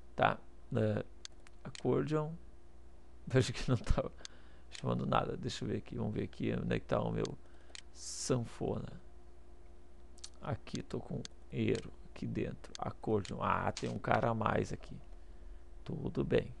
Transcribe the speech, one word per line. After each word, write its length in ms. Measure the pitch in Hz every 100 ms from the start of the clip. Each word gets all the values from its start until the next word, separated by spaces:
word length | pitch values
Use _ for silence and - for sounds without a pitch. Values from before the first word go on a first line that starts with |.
| - -
Tá, 240 | 120 107 - - - 110
é, 300 | 110 104 - - - - - -
accordion. 680 | - - - 135 143 156 156 170 - - - -
<laughs> 460 | - - - - -
Vejo 260 | 127 120
que 160 | - -
não 80 | 120
tá 320 | - - - - - - - - -
chamando 340 | - 127 120 127
nada. 320 | - - -
Deixa 260 | 117 -
eu 60 | 113
ver 80 | 107
aqui, 180 | - 120
vamos 200 | 110 107
ver 80 |
aqui 280 | 104 - 113
onde 220 | 120 113 117
é 40 |
que 80 | -
tá 120 | -
o 120 | -
meu 260 | 55 53 - - - - - -
sanfona. 1040 | - - - - 127 113 - - - - - - - - - - - - - - - - - - -
Aqui 400 | - - - -
tô 180 | - -
com 220 | - - - - -
euro, 420 | 135 107 - - - -
aqui 180 | - -
dentro, 460 | 113 - - - -
accordion. 600 | - - - 107 95 -
Ah, 300 | 98 92 95
tem 180 | 104 120
um 80 | 117
cara 320 | - 117 117
a 40 |
mais 400 | 113 110 107 101
aqui. 240 | - - - - - - - - - - - -
Tudo 400 | - - - 139
bem, 280 | 120 - 123